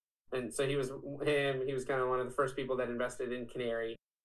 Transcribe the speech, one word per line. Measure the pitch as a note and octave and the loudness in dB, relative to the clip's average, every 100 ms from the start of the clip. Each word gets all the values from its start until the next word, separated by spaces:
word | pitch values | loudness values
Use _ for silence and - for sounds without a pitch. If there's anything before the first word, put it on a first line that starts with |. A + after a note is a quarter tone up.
| _ _ - | _ _ -6
And | C3 A#2+ | -4 -2
so | - C#3 | 0 2
he | C#3+ | 2
was, | C3 C3+ C#3 C#3 | 0 -4 -8 -2
him, | D3 D3 C#3 C3 C3 | 2 4 4 2 0
he | |
was | C3+ | -2
kinda | B2+ C3 B2+ | 0 2 2
one | B2+ | 2
of | B2+ | 0
the | |
first | - C3 - | 0 0 0
people | B2+ B2 | 0 0
that | A#2+ | 0
invested | A#2+ B2 - B2 | 0 -2 -2 -4
in | B2 A#2+ | -4 -4
Canary. | B2 A#2+ A#2 A2+ A#2 _ _ | -4 -2 0 -2 -6 _ _